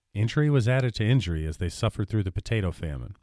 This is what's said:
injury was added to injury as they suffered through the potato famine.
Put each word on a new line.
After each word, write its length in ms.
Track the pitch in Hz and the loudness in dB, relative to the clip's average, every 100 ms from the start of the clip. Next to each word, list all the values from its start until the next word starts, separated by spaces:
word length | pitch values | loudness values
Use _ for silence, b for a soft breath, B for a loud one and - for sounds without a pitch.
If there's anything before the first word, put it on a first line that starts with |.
| _ | _
injury 360 | 101 113 - 151 | -2 0 2 4
was 180 | 143 113 | 4 4
added 260 | 131 127 - | 2 0 0
to 80 | |
injury 420 | 107 131 90 80 78 | 2 2 2 -2 -2
as 100 | 78 | -2
they 120 | 87 | -4
suffered 400 | - 113 - 104 | 0 -2 -2 -2
through 140 | 110 | 0
the 100 | 95 | 0
potato 380 | 92 - 113 92 | -4 -2 0 0
famine. 460 | - 82 69 60 95 | -2 -6 -6 -10 -14